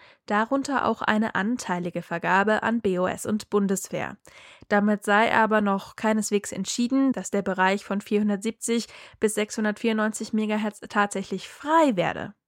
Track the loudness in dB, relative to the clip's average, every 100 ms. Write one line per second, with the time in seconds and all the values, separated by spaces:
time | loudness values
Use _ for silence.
0 | -8 _ -4 -2 0 -2 -2 -2 0 0
1 | 0 0 0 0 -2 -2 -2 -4 -4 -6
2 | -6 -6 0 2 4 2 0 0 0 0
3 | 0 -2 -2 -4 0 0 2 0 -4 -8
4 | -8 -10 -20 -20 -20 -20 0 2 4 0
5 | 2 4 4 4 4 4 2 -2 -4 -4
6 | 0 0 0 -2 -2 -8 -6 -2 0 2
7 | 2 0 -2 -2 -2 2 2 2 -2 -6
8 | 0 0 2 0 -2 -6 -2 -2 -2 -14
9 | -20 -2 -2 0 -4 -2 -2 0 0 0
10 | 0 -2 -4 -2 0 0 -2 -6 -4 0
11 | 0 -2 -6 -8 -8 -12 2 4 6 4
12 | 0 -2 -8 -12